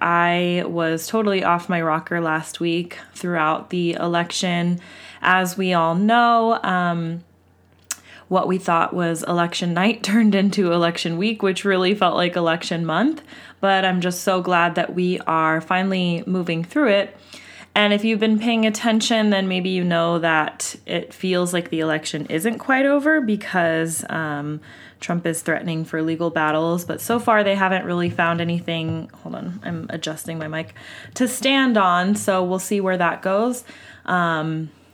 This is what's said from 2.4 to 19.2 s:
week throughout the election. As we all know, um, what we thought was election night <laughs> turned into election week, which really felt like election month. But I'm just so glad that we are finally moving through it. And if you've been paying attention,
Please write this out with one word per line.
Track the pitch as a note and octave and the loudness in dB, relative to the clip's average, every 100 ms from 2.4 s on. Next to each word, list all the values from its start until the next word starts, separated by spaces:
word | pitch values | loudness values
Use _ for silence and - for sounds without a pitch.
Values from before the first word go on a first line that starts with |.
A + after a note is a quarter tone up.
| D#3 - | -4 -4
week | E3+ E3+ F3 - - | -2 -2 -4 -12 -18
throughout | - F3 E3+ D#3 - - | -8 -4 0 0 0 -4
the | F3+ E3+ | -2 -2
election. | - F3 E3+ F3 - F#3 F3 F3 F3 - - - - | -2 -2 -2 -2 -4 -2 0 0 -2 -6 -20 -20 -2
As | - F#3 F3+ G3 | 2 4 2 -2
we | F#3 | 0
all | F3 E3 | 2 2
know, | E3+ G#3 A#3 A#3+ A#3 A3+ A#3 | 2 4 4 6 4 2 0
um, | - F3+ F3 E3+ E3 E3+ - _ _ _ _ _ _ - - - - | 0 0 0 -2 -4 -6 -12 _ _ _ _ _ _ -16 -16 -20 -2
what | F#3 - | 0 2
we | F#3 | -2
thought | F3+ E3 F3 | 0 0 0
was | F3+ E3+ E3 | 0 -2 -2
election | - F3 E3+ - F3 | -2 0 0 -2 -2
night | E3+ G3+ A3+ | 2 0 0
<laughs> | |
turned | - A3 G#3+ | 0 4 4
into | G3 G3+ G3+ F3 | 4 2 2 2
election | F3 E3+ E3+ E3 E3 | 2 2 0 -4 -2
week, | G#3+ A3 | -2 0
which | G3 F#3 | -2 0
really | G3+ F#3 F#3 | 0 2 2
felt | G3+ F3+ - | 2 2 2
like | F3 | 0
election | F3 E3 E3+ - E3+ | 0 0 0 -2 -4
month. | D#3+ D#3+ C4+ D#4 - - - - | -2 2 0 -2 -10 -20 -20 -4
But | G3 F#3+ | 2 2
I'm | F#3 F3+ | 2 0
just | F3+ F3+ | 0 -2
so | - F#3 | 0 0
glad | F3+ F3 E3+ | 2 2 2
that | E3 - | 0 -2
we | F3+ F3+ F3+ | -2 0 0
are | - D#3+ D#3+ D#3+ | 0 0 2 0
finally | D#3+ F#3 F#3+ F#3+ F3 E3+ - | 0 -2 0 0 -2 -2 -2
moving | F#3 E3+ E3 | -4 -2 -4
through | E3+ D4 C4+ | -2 0 4
it. | G3+ F#3+ - - - - - - G#3 | 2 0 -10 -20 -20 -20 -20 -2 2
And | G#3 | 4
if | G#3 | 4
you've | A3 G#3+ | 2 2
been | A3 G#3+ | 2 2
paying | A3+ A3+ A3 | 2 2 2
attention, | G#3+ A#3 A3 - A3+ | 0 0 2 2 2